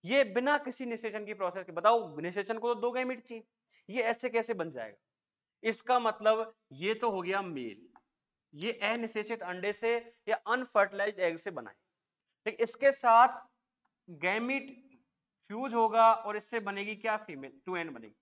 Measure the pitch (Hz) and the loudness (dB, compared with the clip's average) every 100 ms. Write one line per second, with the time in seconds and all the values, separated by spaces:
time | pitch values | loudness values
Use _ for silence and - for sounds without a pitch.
0 | 170 269 247 196 262 294 285 247 254 226 | 2 2 2 0 0 0 -2 -10 -8 -8
1 | 226 208 208 208 185 185 180 170 196 233 | -8 -8 -10 -6 -6 -6 -10 2 4 4
2 | 190 147 165 180 202 226 233 233 240 247 | 2 -6 -6 -4 -4 -4 -2 -2 -2 -2
3 | 254 247 - 233 220 _ _ _ - 226 | -4 -6 -10 -16 -16 _ _ _ -10 -2
4 | 226 226 254 226 226 208 165 127 110 101 | -2 -2 -2 -2 -2 -4 -4 -6 -12 -14
5 | _ _ _ _ _ _ 220 226 - 247 | _ _ _ _ _ _ -4 -4 0 2
6 | 233 214 214 220 220 - _ 135 180 220 | 2 2 2 2 0 -10 _ -6 -4 -2
7 | 233 190 175 196 190 147 117 98 - - | -2 -2 -2 -2 -4 -6 -8 -10 -20 -20
8 | _ _ _ _ _ 147 196 233 202 233 | _ _ _ _ _ -8 -6 -2 -2 -2
9 | 226 220 208 226 175 180 190 208 226 233 | -4 -6 -6 -6 -6 -4 -4 -2 -2 -2
10 | 233 _ - 214 - 240 254 214 196 196 | -4 _ -4 -4 0 -4 0 2 2 2
11 | 202 202 180 165 202 156 110 - _ _ | -4 0 -2 -2 -8 -10 -12 -18 _ _
12 | _ _ _ _ - - 226 - 277 269 | _ _ _ _ -8 -2 -4 4 4 4
13 | 240 226 247 - - _ _ _ _ _ | 8 10 8 4 -16 _ _ _ _ _
14 | - 160 175 208 240 269 262 - _ _ | -20 -4 -2 -2 -2 -4 -6 -20 _ _
15 | _ _ _ _ _ 214 262 233 220 220 | _ _ _ _ _ -8 -4 2 2 8
16 | 226 226 208 208 214 233 196 196 208 214 | 8 6 0 -8 -4 -6 -4 -6 -6 -6
17 | 220 214 214 143 135 135 - 180 165 123 | -2 -4 -4 -12 -12 -14 -6 -6 -6 -10
18 | 113 _ | -16 _